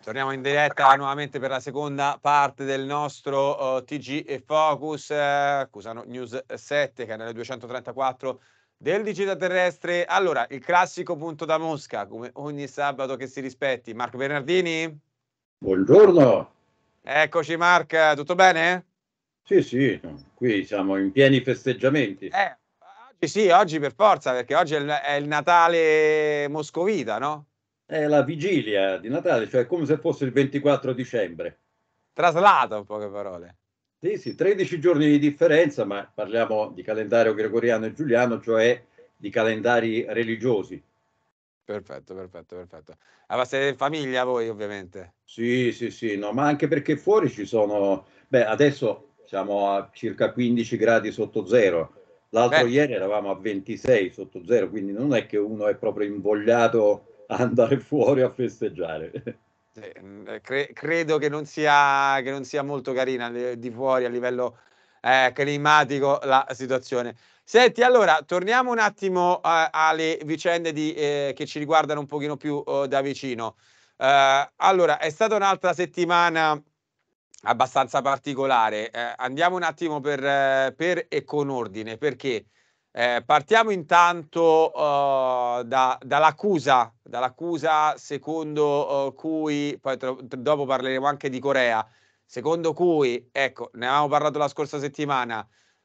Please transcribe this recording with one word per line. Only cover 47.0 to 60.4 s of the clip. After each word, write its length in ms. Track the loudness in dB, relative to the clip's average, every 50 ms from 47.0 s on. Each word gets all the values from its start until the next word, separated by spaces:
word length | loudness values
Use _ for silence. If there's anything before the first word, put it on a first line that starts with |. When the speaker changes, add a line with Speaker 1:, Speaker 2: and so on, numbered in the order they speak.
| 2 2 2 4 2 0
Speaker 2:
ci 160 | -4 -6 -8
sono... 600 | -2 0 0 0 2 0 0 2 0 0 -2 -4 _ _ _ _ _
Beh, 180 | 2 2 2
adesso 640 | 2 2 4 4 2 2 0 -4 -4 -4 -4 -12 _ _ _ _
siamo 440 | _ -6 -6 -4 -2 0 0 0 0
a 200 | 0 -2 -4 -8
circa 400 | _ -10 -8 -8 -2 0 -2 0
quindici 460 | 0 0 0 0 0 0 0 -2 -2 2
gradi 340 | 4 4 4 4 2 -2
sotto 320 | -4 -4 -6 -4 -4 -6 -2
zero. 480 | 2 4 6 6 6 2 0 -4 -4 _ -20 -20 _ _ _ _ _
L'altro 340 | 0 2 2 4 4 4 2
Speaker 1:
Beh. 60 | 4
Speaker 2:
ieri 240 | 4 2 2 2 0
eravamo 360 | -4 -2 -2 -2 -2 -2 -4
a 60 | -6
ventisei 760 | -4 -6 -6 -6 -6 -8 -10 -12 -6 0 2 2 2 2 -2
sotto 320 | -6 -12 -16 -14 _ -18 -2
zero, 240 | 0 2 2 2 0
quindi 220 | -6 -8 -8 -6
non 220 | -6 -4 -2 0 0
è 120 | 0 -2
che 100 | -2 -2
uno 300 | -2 -2 -2 -4 -2 -2
è 80 | -2 -2
proprio 320 | -2 -4 -6 -4 -4 -6 -6
invogliato 1000 | -6 -4 -2 -2 -2 0 2 2 4 4 4 4 4 4 4 4 2 0 _ -20 -20 _ -10
a 100 | _ -2
andare 440 | 0 0 2 4 2 4 4 2 -2
<laughs> 0 |
fuori 400 | -2 _ 0 2 4 4 4 4
a 100 | 2 0
festeggiare. 800 | 0 -4 -6 -6 -4 _ -8 -6 -6 -6 -8 -8 -6 -10 -10 -10 -12 -12 -12 -12 -14 _ _ _ _ _ _ _
Speaker 1:
Sì, 200 | _ -20 -20 -20 -20 -20
mm, 300 | -20 -20 -20 -20 -16 -14
eh, 120 | -16 -16